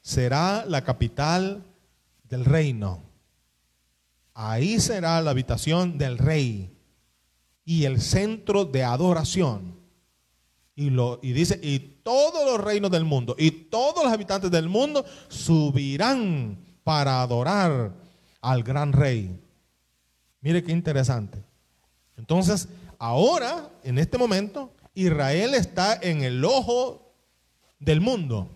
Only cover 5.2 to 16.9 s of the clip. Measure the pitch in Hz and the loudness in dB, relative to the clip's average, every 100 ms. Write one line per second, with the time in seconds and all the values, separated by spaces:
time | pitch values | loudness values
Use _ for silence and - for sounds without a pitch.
5.2 | 156 131 127 117 151 170 180 151 139 120 | 0 -2 -2 -4 0 0 0 -2 -4 0
6.2 | 131 156 127 104 92 - _ _ _ _ | 2 2 0 -4 -10 -16 _ _ _ _
7.2 | _ _ _ _ - 165 139 127 - 190 | _ _ _ _ -2 0 2 0 2 2
8.2 | 208 220 - 202 180 131 123 127 180 165 | 0 -4 0 0 2 0 0 2 2 2
9.2 | 147 185 156 104 90 - _ _ _ _ | 0 0 0 -2 -10 -16 _ _ _ _
10.2 | _ _ _ _ _ - 143 127 123 120 | _ _ _ _ _ -4 0 2 0 -2
11.2 | 131 123 170 202 147 135 - _ 220 262 | -4 0 0 0 -2 -4 -6 _ 0 4
12.2 | 302 330 277 226 202 208 202 175 160 139 | 4 2 0 0 0 0 2 0 2 0
13.2 | 120 127 160 160 - 226 277 349 277 220 | -2 2 2 2 -6 0 0 2 2 0
14.2 | 185 196 190 170 165 202 294 294 269 - | -2 -2 0 0 0 0 0 -2 -4 -16
15.2 | - - - 160 147 135 139 139 226 269 | -16 -8 2 2 4 0 -2 -2 0 0
16.2 | 208 151 113 98 - _ - | 0 -2 -4 -10 -18 _ -2